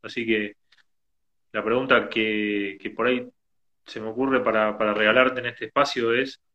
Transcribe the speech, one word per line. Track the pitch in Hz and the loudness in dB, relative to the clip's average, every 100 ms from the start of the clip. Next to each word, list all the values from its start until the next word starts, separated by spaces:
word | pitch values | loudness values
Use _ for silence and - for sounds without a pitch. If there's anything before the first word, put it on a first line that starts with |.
Así | 110 123 113 | -12 -6 -2
que | 107 104 - _ _ _ _ _ _ _ _ _ | -2 -2 -10 _ _ _ _ _ _ _ _ _
la | 107 | -6
pregunta | 107 123 135 120 104 | -2 0 4 2 2
que, | 117 110 107 104 101 98 98 | 0 0 0 -2 -2 -4 -8
que | 98 | -10
por | - 120 | -2 0
ahí | 123 123 - _ _ _ _ - | 0 -4 -16 _ _ _ _ -18
se | 113 | -12
me | 110 | -8
ocurre | 120 135 131 | -2 0 2
para, | 113 110 107 104 | 2 2 0 0
para | 107 | 0
regalarte | 104 107 120 127 127 | 2 4 6 4 0
en | 120 | -6
este | - 110 | -8 -4
espacio | 139 139 127 117 | -2 0 0 0
es | 117 135 - _ | 0 -2 -8 _